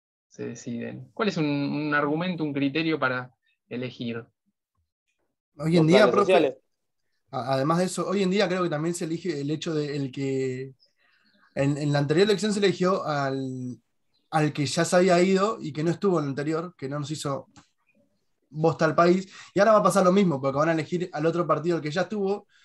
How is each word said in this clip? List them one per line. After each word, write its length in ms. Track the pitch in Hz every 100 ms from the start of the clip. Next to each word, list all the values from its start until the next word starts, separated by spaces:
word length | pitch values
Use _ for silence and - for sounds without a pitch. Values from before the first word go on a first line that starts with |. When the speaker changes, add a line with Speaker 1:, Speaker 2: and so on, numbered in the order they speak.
| _ _ _
Speaker 1:
se 160 | - 120
deciden? 640 | 120 - 120 117 123 131
¿Cuál 160 | - 220
es 80 | 170
un, 80 | 151
un 480 | 143 143 143 151
argumento, 500 | 147 147 156 180 170
un 80 | 151
criterio 460 | 139 139 147 165 156
para 340 | 131 127 127 _ _ _ _
elegir? 560 | 120 127 - 120 117 117 _ _ _ _ _ _ _ _ _ _ _ _ -
Speaker 2:
Hoy 220 | 156 170
en 60 |
Speaker 3:
Los 20 | 156
Speaker 2:
día, 100 | 190
Speaker 3:
planes 120 | 208
Speaker 2:
profe, 200 | 202 196
Speaker 3:
sociales. 220 | 180 147 123 _ _ _ _ _ _ _
Speaker 2:
a-, 240 | 135 120
además 240 | 135 143 165
de 60 |
eso, 220 | 185 180 165
hoy 160 | 190
en 80 | 190
día 160 | 196 190
creo 160 | 185
que 60 | 175
también 260 | 147 165
se 120 | 170 170
elige 340 | 165 185 147
el 100 | 143
hecho 220 | 151 175
de 220 | 156 147 143
el 160 | 139
que 640 | 135 139 135 131 127 135 131 _ _ _ _ _ _ _
en, 240 | - 139 143
en 140 | 147
la 40 | 143
anterior 260 | 143 156 208
elección 240 | 196 208
se 60 | 208
eligió 460 | 202 - 180 190
al, 760 | 147 147 139 135 131 127 127 117 _ _ _ _ _
al 220 | 160 151
que 140 | 147 139
ya 180 | -
se 120 | 165 180
había 240 | 185 175
ido 340 | 185 190 202 -
y 120 | 156
que 100 | 143
no 80 | 160
estuvo 280 | 165 202 175
en 80 | 143
la 40 |
anterior, 440 | 135 143 160 175 -
que 120 | 135
no 80 | 147
nos 100 | 143
hizo 380 | 156 147 135 - - _ _ _ _ _ _ _ _ _
bosta 320 | 151 165 -
al 120 | 160 147
país, 360 | 175 185 190 - -
y 60 | 170
ahora 120 | 208
va 40 | 214
a 40 |
pasar 180 | 185 196
lo 60 | 185
mismo, 300 | 190 190 139
porque 180 | 135 135
van 120 | 160
a 20 |
elegir 360 | 160 151 180 180
al 120 | 151
otro 220 | 160 170 156
partido, 300 | 151 160 165
al 60 |
que 100 | 147
ya 80 | 151
estuvo, 460 | 180 214 196 208 - _